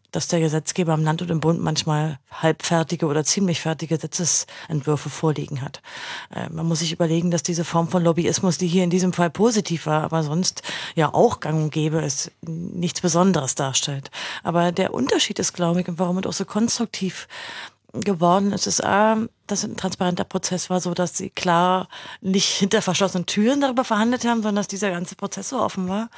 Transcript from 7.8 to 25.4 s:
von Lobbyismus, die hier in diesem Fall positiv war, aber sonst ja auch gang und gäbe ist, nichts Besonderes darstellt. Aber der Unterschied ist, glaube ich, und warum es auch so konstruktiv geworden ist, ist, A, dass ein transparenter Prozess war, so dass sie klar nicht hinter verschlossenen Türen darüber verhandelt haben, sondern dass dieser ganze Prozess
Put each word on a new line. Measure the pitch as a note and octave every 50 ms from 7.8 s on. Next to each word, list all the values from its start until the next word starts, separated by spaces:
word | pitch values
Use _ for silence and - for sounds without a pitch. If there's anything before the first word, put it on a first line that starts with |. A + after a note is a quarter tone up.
| E3+
von | E3 - F3+ E3
Lobbyismus, | E3+ D#3+ D#3+ E3 F3+ E3+ D#3 F#3+ F#3 D3+
die | - F3+
hier | E3 E3+ F#3+ F3+
in | F3
diesem | F#3 F#3 F#3 F#3 -
Fall | F3 F3 E3
positiv | - - G#3 B3 A3 G#3+ - - E3+ D3+ -
war, | D#3 D3+ D#3
aber | D3+ D3+ D#3+ E3 D#3
sonst | C#3+ D3+ F3 F#3+ - - - - - - - - - -
ja | E3+ D3+ C#3+ -
auch | D#3 G#3 A#3+ - -
gang | - D#3 D#3 D#3+ D#3
und | D3+
gäbe | - D#3+ D3+ D#3 D#3 D#3+
ist, | D#3 D3 C#3 - - F3 - -
nichts | - E3 D#3+ E3 F3 - - F3+ F3 F3 - -
Besonderes | - C#3+ D3 E3+ F#3 G3 F3+ D3+ C3 B2+ -
darstellt. | - C#3+ C3+ C3+ - - D3 C#3 C3+ C#3 - - - - - - -
Aber | - F3 E3 F3 E3+ F3+
der | F3 F#3 F#3 -
Unterschied | - - B3 - G#4+ D#4+ - - G3+
ist, | - F#3 - -
glaube | - F3 E3+ F3 F3+
ich, | F3
und | F3+ E3+ D#3
warum | F#3 F3 F3+
es | F#3+ F#3
auch | - E3+
so | - F#3
konstruktiv | - - G#3+ A#3 A#3 - - A#3 - - - G3 F3+ - - - - - - - - - - - - _ _ _ _ -
geworden | - - G#3 F#3+ D#3 F3 F3 F3+ G3+ G3 G3+ G3+
ist, | G3 -
ist, | G3 - - -
A, | - G3 G3+ G#3+ A3 A3 A3 A3+ - _ _ _
dass | - G3+ G3 -
ein | A3 -
transparenter | - - F#3 - - F#3 F3+ F3 F3 F#3+
Prozess | - - F#3 - - F#3 F3 - -
war, | F#3 F3+
so | - F3+ E3+
dass | - F3+ E3+ -
sie | - F3+ -
klar | - - - F3+ E3+ E3+ F3+ F3+ F#3 F#3 - - - - - - - -
nicht | - F#3+ F#3+ G3+ -
hinter | - - - G3 F3+ A3 G#3+
verschlossenen | - F#3 E3+ - G3 F3+ - F3+ E3+
Türen | - - G3+ G#3 A#3+ C#4 C#4+
darüber | C#4+ C4+ A#3+ C4 B3
verhandelt | - A3+ G#3 A3 A#3 B3+ B3 A3+
haben, | A#3+ A#3
sondern | A3+ G#3 G#3+ G3+
dass | G#3 G3+ -
dieser | G3 F#3 G#3 G3
ganze | F3 F3 F3+ - -
Prozess | - G3+ F#3+ - G3